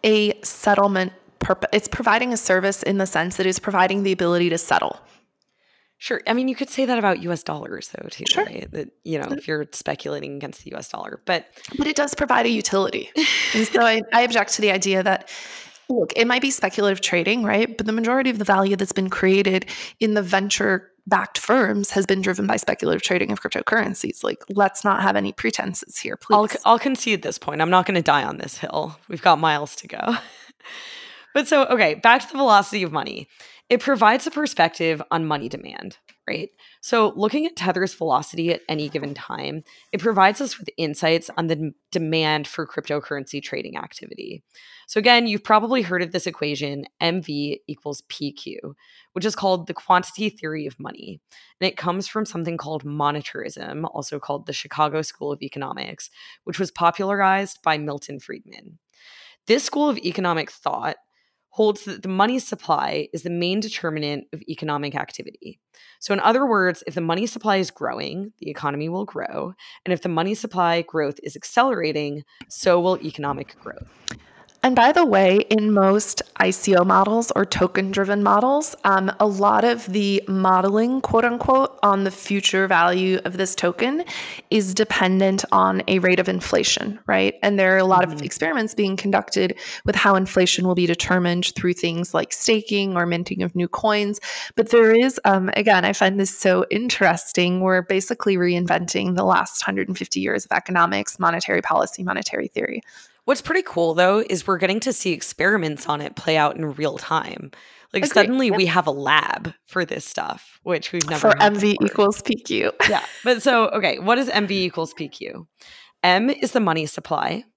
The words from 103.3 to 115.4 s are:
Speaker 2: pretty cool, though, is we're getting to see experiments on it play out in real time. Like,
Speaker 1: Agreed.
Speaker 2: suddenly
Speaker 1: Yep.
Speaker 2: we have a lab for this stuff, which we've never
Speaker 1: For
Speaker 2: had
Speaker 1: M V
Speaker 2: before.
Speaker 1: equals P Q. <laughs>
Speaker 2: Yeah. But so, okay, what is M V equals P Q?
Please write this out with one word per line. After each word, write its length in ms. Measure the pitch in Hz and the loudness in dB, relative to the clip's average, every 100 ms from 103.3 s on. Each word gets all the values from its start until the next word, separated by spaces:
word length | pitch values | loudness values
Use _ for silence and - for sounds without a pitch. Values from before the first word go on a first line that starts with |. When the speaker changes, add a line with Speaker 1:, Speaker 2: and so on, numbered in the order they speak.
| 269 | -2
Speaker 2:
pretty 220 | - 339 370 | 2 -2 -2
cool, 260 | - 170 | 0 0
though, 280 | 160 180 202 | 4 4 4
is 260 | 233 180 - | 0 -2 0
we're 100 | 185 | 0
getting 240 | 180 208 | 2 0
to 100 | 262 | 0
see 220 | - 190 | 0 0
experiments 720 | 160 - - 180 214 160 143 - | -2 -4 0 2 2 0 -4 -4
on 140 | 147 | -4
it 160 | 147 - | -4 -6
play 220 | - 156 | 0 2
out 180 | 147 - | 2 0
in 160 | 156 | -6
real 240 | 139 151 151 | -2 -4 -4
time. 540 | - 165 - - 139 - - - _ | -2 -2 -2 -12 -14 -18 -20 -20 _
Like, 120 | - | -2
Speaker 1:
Agreed. 100 | 285 | 2
Speaker 2:
suddenly 320 | 226 208 262 254 | 4 4 4 2
Speaker 1:
Yep. 100 | 185 | 2
Speaker 2:
we 80 | |
have 220 | 175 170 156 | 2 2 0
a 40 | |
lab 640 | 143 139 151 - - 165 - _ | -2 4 4 4 -4 -6 -14 _
for 180 | 185 | -6
this 220 | 170 - - | -4 -2 -2
stuff, 520 | - - - - _ | -2 -6 -8 -12 _
which 300 | - 165 - | -4 -4 -2
we've 140 | 175 151 | -4 -2
never 220 | 156 220 | 2 4
Speaker 1:
For 40 | 143 | 6
Speaker 2:
had 60 | |
Speaker 1:
M 120 | 208 208 | 4 4
V 160 | 208 | 2
Speaker 2:
before. 140 | 208 202 | 4 0
Speaker 1:
equals 360 | - 202 208 | 4 2 2
P 140 | - 226 | -4 -6
Q. 360 | - - - - | -4 -2 -2 0
<laughs> 80 | - | 0
Speaker 2:
Yeah. 160 | 208 - - | 0 -4 -6
But 180 | 226 240 | 0 2
so, 260 | 277 240 220 | 4 4 2
okay, 300 | 214 190 - | 2 -2 -2
what 180 | 185 240 | 2 2
is 140 | 269 | 2
M 160 | 208 202 | 0 0
V 180 | 196 | -2
equals 300 | 180 - 160 | -2 -4 -8
P 140 | - 147 | -8 -12
Q? 380 | - - - | -10 -12 -12